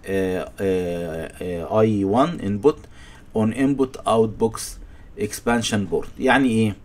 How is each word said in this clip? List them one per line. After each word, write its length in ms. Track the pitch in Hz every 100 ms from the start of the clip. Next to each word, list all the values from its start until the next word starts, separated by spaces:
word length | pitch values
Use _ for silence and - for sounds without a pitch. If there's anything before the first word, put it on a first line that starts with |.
| 92
آه، 460 | 95 92 92 - -
آه، 720 | 98 92 90 87 85 80 80 -
آه، 400 | 90 87 82 107
اي 220 | 110 104
وان 560 | 98 110 156 170 98 101
input 140 | 139 156 - - - - - 110
on 160 | 107 117
input 460 | 135 139 127 - -
outbox 520 | 110 110 110 113 110 - - - - - -
expansion 720 | 104 - - 117 110 107 92
board. 140 | 82 - -
يعني 300 | 127 127 131
ايه؟ 260 | 110 110 98